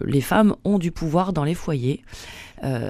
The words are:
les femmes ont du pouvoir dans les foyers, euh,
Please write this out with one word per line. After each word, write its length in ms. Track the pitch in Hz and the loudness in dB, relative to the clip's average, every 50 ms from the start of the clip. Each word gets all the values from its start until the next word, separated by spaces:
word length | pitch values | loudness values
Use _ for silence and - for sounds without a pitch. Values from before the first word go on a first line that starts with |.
| - | -4
les 160 | - 131 139 | 0 0 0
femmes 340 | 127 - - 202 220 208 - - _ | 0 4 4 6 6 6 4 2 _
ont 160 | 185 208 196 | 0 0 2
du 140 | 170 170 - | 0 -2 -4
pouvoir 400 | - 165 160 143 175 185 190 180 | -4 -4 0 2 2 2 2 0
dans 100 | 160 143 | 0 0
les 100 | 147 175 | 0 -2
foyers, 480 | - - - 156 135 120 127 147 - - - - - - - - - - - - - - | -2 -4 -4 -2 0 0 0 -2 -2 -6 -16 -18 -18 -18 -18 -18 -18 -20 -20 -14 -8 -6
euh, 260 | 139 131 113 - - | -4 -4 -4 -4 -6